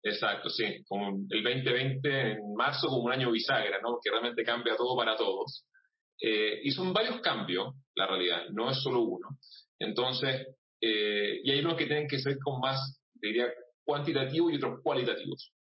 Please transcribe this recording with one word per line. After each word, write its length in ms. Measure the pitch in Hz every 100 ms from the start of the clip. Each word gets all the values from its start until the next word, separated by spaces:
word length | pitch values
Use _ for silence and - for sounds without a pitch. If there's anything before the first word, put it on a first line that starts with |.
Exacto, 480 | 104 104 107 101 -
sí. 320 | - 107 87 -
Como 360 | 101 101 98 98
el 120 | 107
veinte 300 | 113 131 131
veinte 600 | 123 135 131 147 135 120
en 220 | 104 -
marzo, 340 | 104 131 139 156
como 160 | 131
un 80 | 120
año 180 | 131 123
bisagra, 500 | 113 - 131 - 98
¿no? 180 | 113 120
Que 80 | 104
realmente 340 | 110 120 120
cambia 320 | 117 120 117 110
todo 180 | 123
para 220 | 123 113 110
todos. 480 | 107 - - - _ _ _ _ _ _
Eh, 400 | - 107 107 -
y 60 | 139
son 200 | 135 185
varios 280 | 185 220 240
cambios, 560 | 175 123 95 90 127 - _
la 120 | - 95
realidad, 360 | 95 87 85 82
no 200 | 104 120
es 120 | 135
solo 180 | 139 127
uno. 280 | 110 - - - - - _ _
Entonces, 680 | 107 104 127 127 135 131 - - _ _
eh, 600 | 113 107 104 104 104 110
y 80 | 131
hay 80 | 139
unos 180 | 160 165
que 100 | 147
tienen 200 | 151 147
que 120 | 135
ser 180 | 139 139
con 220 | - 131
más, 400 | 131 135 - - _ -
te 80 | 104
diría, 180 | 113 120 - - _
cuantitativo 640 | - 143 147 139 131 156 170
y 60 | 143
otros 240 | 127 117
cualitativos. 720 | 151 139 120 - - - - _